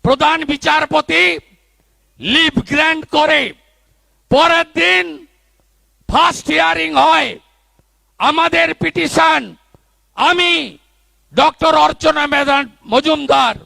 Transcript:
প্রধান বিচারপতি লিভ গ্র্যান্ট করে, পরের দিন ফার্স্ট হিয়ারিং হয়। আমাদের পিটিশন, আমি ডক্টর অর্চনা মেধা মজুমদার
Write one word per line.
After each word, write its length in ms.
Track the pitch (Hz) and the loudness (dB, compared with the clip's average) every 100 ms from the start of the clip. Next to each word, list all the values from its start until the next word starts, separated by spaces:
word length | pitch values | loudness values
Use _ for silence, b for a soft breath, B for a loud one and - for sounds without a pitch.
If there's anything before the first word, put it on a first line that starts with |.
প্রধান 420 | - 262 302 320 | 0 0 0 0
বিচারপতি 920 | 302 294 311 302 302 311 302 320 359 339 _ _ _ _ _ _ _ _ | -4 -4 -2 -2 0 -2 0 0 0 -2 _ _ _ _ _ _ _ _
লিভ 400 | 143 285 311 262 | -2 0 0 -2
গ্র্যান্ট 500 | - 285 311 320 - | -2 -2 0 -2 -4
করে, 440 | 302 302 311 220 - _ _ _ _ _ _ _ | -2 0 0 -2 -10 _ _ _ _ _ _ _
পরের 340 | 262 330 330 320 | 2 4 2 -2
দিন 520 | 320 339 370 349 294 320 _ _ _ _ _ _ _ - | -2 0 0 -2 -10 -20 _ _ _ _ _ _ _ -4
ফার্স্ট 360 | 277 339 - - | 0 0 -2 -4
হিয়ারিং 460 | 311 320 330 320 | -2 0 -2 -2
হয়। 440 | 285 294 320 262 165 _ _ _ _ _ _ _ _ | 2 2 2 0 -8 _ _ _ _ _ _ _ _
আমাদের 560 | 262 311 330 330 330 | -2 0 0 0 -2
পিটিশন, 840 | - 320 349 320 311 320 311 220 82 _ _ _ _ _ | -4 -6 -4 -2 2 2 0 -4 -20 _ _ _ _ _
আমি 640 | - 285 359 349 339 254 - _ _ _ _ _ | -2 0 2 0 -2 -6 -16 _ _ _ _ _
ডক্টর 400 | 143 311 - 320 | 0 0 2 0
অর্চনা 520 | 311 311 311 311 302 294 | 2 2 0 -2 0 -2
মেধা 380 | 285 277 277 262 _ - | -2 0 -2 -2 _ -2
মজুমদার 680 | 240 302 311 277 277 247 208 | -2 0 -2 0 0 0 -4